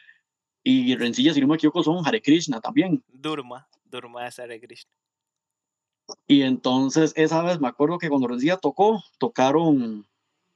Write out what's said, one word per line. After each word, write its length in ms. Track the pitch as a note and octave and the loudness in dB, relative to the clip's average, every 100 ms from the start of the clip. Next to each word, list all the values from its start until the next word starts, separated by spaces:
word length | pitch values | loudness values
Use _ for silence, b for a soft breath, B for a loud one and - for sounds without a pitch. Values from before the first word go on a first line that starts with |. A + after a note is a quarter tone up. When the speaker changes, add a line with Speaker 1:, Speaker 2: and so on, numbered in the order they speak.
| b b _ _ _ _ | b b _ _ _ _
Speaker 1:
Y 320 | C3 C3 B2 A#2 | 0 2 2 0
Rencilla, 380 | A#2+ A2+ D3 | -2 0 2
si 60 | C#3+ | 2
no 60 | C3+ | 2
me 80 | D#3 | 2
equivoco, 260 | D3+ F3 | 2 0
son 220 | D#3 F3+ C#3+ | 0 0 0
Hare 160 | C3+ | 0
Krishna 380 | - E3+ D3+ A2+ | 2 2 2 -6
también. 420 | B2 B2 F#3 C#3 - | -2 -2 0 -2 -4
Speaker 2:
Durma, 600 | C3 D3+ D3+ B2 B2+ - _ _ | -12 -8 -8 -10 -18 -20 _ _
Durma 420 | B2 A#2+ A#2+ B2 | -16 -14 -12 -12
es 100 | B2 | -12
Hare 200 | A#2+ A2+ | -16 -16
Krishna. 300 | G2+ - - _ _ _ _ _ _ _ _ _ _ _ - - - | -20 -20 -20 _ _ _ _ _ _ _ _ _ _ _ -20 -12 0
Speaker 1:
Y 140 | C#3+ | 2
entonces 680 | C3 B2+ C3 C3 C3+ D#3+ D3+ D#3+ | 2 0 0 0 0 0 0 0
esa 260 | D#3+ E3 | 0 0
vez 180 | F3 E3+ | -2 -2
me 80 | B2+ | -4
acuerdo 280 | - D3+ E3+ | -2 -2 -2
que 120 | D#3+ | -2
cuando 180 | C#3 A#2+ | -2 -2
Rencilla 300 | B2 D3+ F3+ | -2 -2 -2
tocó, 440 | C#3+ - G#3 G#3+ - - | -2 0 2 0 -6 -6
tocaron, 880 | A#2+ - C3 D3+ E3 C#3 A2+ G#2+ - _ _ _ _ | -4 0 2 2 4 2 0 -8 -14 _ _ _ _